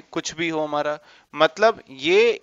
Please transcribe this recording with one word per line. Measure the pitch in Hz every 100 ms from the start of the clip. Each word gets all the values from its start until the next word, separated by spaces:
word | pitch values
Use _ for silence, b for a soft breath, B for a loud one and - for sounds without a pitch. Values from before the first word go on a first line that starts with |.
| -
कुछ | - - 156
भी | 170
हो | 160
हमारा, | 151 147 147 151 b b b
मतलब | 143 156 190 220 202 -
ये | 135 147 196 233 -